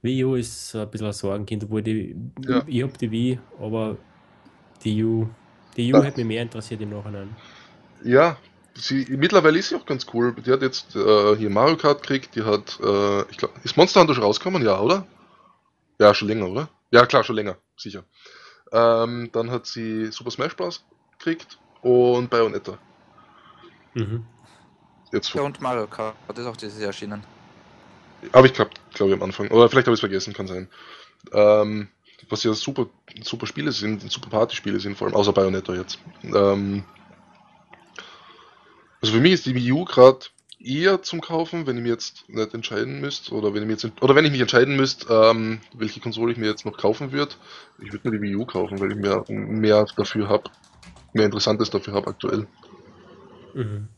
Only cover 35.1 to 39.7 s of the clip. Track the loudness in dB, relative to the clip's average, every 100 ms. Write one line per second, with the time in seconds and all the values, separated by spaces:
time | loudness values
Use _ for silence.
35.1 | 2 2 4 2 0 -6 -8 -8 -14 -16
36.1 | -18 -2 2 2 2 -2 -4 -8 -20 -20
37.1 | _ _ _ _ _ _ -20 _ -20 -20
38.1 | -20 -20 -20 -20 _ _ _ _ _ 0
39.1 | 2 4 2 0 -4 0